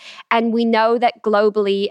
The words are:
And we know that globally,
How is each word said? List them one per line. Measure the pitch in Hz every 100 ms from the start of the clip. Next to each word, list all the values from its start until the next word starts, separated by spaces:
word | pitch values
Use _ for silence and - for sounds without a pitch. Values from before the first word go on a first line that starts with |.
| - - -
And | 233 233
we | 226
know | 233 220 226 233
that | 240 -
globally, | 214 208 214 214 202 196 202